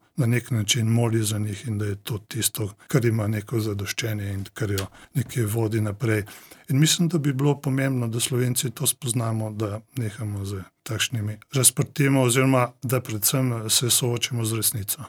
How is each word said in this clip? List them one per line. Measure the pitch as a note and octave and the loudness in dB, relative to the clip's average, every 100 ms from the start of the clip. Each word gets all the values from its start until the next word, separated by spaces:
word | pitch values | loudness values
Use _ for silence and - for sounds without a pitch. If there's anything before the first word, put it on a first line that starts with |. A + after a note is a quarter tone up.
| _ | _
na | - A#2 | 0 2
nek | A#2+ - | 2 2
način | A2+ G2+ A#2 A2 | -2 0 2 4
moli | A#2 A#2 A2 | 4 4 2
za | G#2 G#2+ | 0 -2
njih | G#2+ G2 B2 | -2 -4 -4
in | G#2 | -4
da | G#2 | -4
je | G2 | -6
to | - G#2 | -6 -8
tisto, | - A2+ - - G2+ - - | -6 -4 -4 -4 -6 -8 0
kar | C#3 A#2 | 2 2
ima | A2 G#2 | 2 0
neko | G#2+ G2+ A#2 | -2 -2 -4
zadoščenje | A2 G2+ G2 - A#2 G#2+ G2+ | -2 -4 -4 -4 -4 -4 -4
in | G2 G2 | -6 -8
kar | - G#2 | -6 -2
jo | G2+ F#2+ - - | -2 -4 -12 -6
nekje | C#3 A#2 B2 G#2+ | -4 -2 -2 -2
vodi | A2+ A2 A2 | 0 0 0
naprej. | G#2+ G2+ A#2 A2 G2+ - - - - | -2 -2 0 0 -2 -14 -20 -20 -2
In | C3+ | 4
mislim, | D#3 - E3 | 4 4 2
da | E3+ | 2
bi | C#3+ | 0
bilo | C3 D3 C#3+ | 2 2 2
pomembno, | C#3 C3 C3+ B2+ A#2 | 0 0 0 0 -2
da | A#2 | -2
Slovenci | - B2 B2 B2 B2+ | -2 0 0 0 -2
to | - C3+ | -2 -2
spoznamo, | - B2 A#2 A2+ A2 A2 | -2 -2 -2 0 -2 -4
da | G#2 G#2+ G#2+ - | -2 -4 -4 -6
nehamo | - A2 - G#2+ G2+ G2 | -4 -4 -4 -6 -6 -6
z | G2 F2+ _ | -8 -10 _
takšnimi | - G#2+ - A#2 G#2 G#2+ - | -8 -4 -2 -2 -4 -6 -4
razprtimo | C3+ B2 - - - C#3 C#3 | 2 2 2 -2 2 4 6
oziroma | B2 B2+ C3 C3 B2 - | 4 4 4 4 2 -2
da | A#2+ C3 | -2 -2
predvsem | B2+ G#2+ - C#3 B2+ A#2 A2 | -2 -2 0 2 0 -2 0
se | - A#2+ | 0 2
soočimo | - B2 A#2+ - A#2+ A2 | 2 2 0 -2 -2 -2
z | A2+ | 0
resnico. | G#2 A2 G2 - | -2 -2 -6 -6